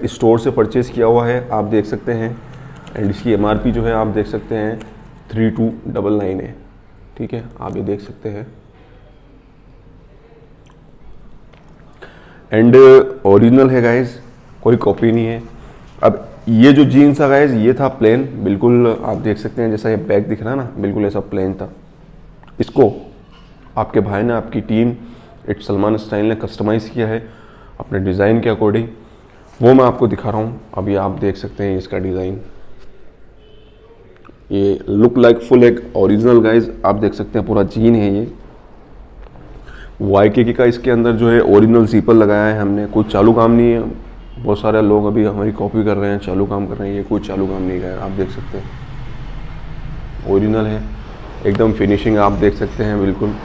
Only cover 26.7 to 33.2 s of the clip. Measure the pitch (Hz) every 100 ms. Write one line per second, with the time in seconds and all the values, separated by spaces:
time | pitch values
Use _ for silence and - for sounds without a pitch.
26.7 | 110 110 123 110 113 113 - - - -
27.7 | - - 101 95 92 101 113 117 104 107
28.7 | 104 117 - - - - - - - 120
29.7 | 131 123 120 117 101 107 107 110 127 -
30.7 | - 101 98 98 98 101 92 101 - 101
31.7 | 95 92 95 95 92 92 101 - - -
32.7 | - - - - -